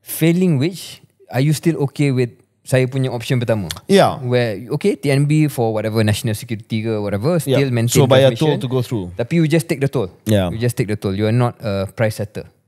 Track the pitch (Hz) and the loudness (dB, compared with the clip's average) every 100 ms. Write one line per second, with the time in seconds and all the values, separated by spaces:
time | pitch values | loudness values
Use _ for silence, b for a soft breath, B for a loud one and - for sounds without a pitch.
0 | - - 160 170 185 143 151 180 - - | -12 0 2 2 2 2 0 -4 -16 -20
1 | _ _ _ 123 143 147 170 160 139 - | _ _ _ -2 0 2 0 0 -4 0
2 | 143 127 120 - _ _ - 127 127 135 | 0 0 -2 -6 _ _ 0 0 2 -2
3 | 131 120 117 131 117 113 87 - _ 196 | -4 -4 -2 -2 0 -2 -2 -10 _ 4
4 | 135 87 127 123 120 98 117 151 202 - | 4 2 -2 0 0 -4 -6 -4 -2 -2
5 | 143 139 143 156 151 131 113 107 107 113 | 0 0 2 2 2 0 -2 -2 -2 0
6 | 110 101 120 104 117 110 - 113 110 107 | 2 0 -2 -6 -6 -10 -6 -4 -2 -4
7 | 104 101 123 175 139 127 139 120 117 - | -2 -2 0 -2 0 0 2 0 2 4
8 | 135 131 135 117 156 135 120 127 120 117 | 6 6 6 4 0 0 -2 -4 -2 -6
9 | 90 87 117 170 156 160 156 135 139 139 | -6 -8 -2 0 2 2 0 -2 -2 -2
10 | 95 - - 104 92 110 120 - 101 107 | -6 -8 0 2 2 -2 -4 -2 -4 -2
11 | 104 95 107 120 120 - 117 98 95 - | -4 -2 0 2 0 -4 -6 -4 -6 -2
12 | 110 - 104 - - _ | -2 -2 -10 -10 -16 _